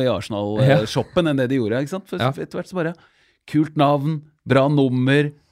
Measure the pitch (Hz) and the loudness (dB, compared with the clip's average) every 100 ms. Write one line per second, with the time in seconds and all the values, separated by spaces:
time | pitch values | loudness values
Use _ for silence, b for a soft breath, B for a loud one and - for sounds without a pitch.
0 | 127 98 - 101 104 107 135 135 107 139 | 0 -2 -4 -6 -4 0 4 4 2 -4
1 | - 180 165 135 123 135 107 120 143 190 | -2 -2 0 0 0 0 -2 -2 -4 -8
2 | - 180 127 165 - 180 175 185 160 180 | -10 -4 -4 -4 -10 -10 -8 -6 -6 -8
3 | b b b b - 147 151 151 139 147 | b b b b -4 0 0 2 2 2
4 | 143 156 - _ - 131 135 147 135 127 | -2 -6 -10 _ 0 2 4 2 2 2
5 | 131 139 147 - _ | 2 2 0 -6 _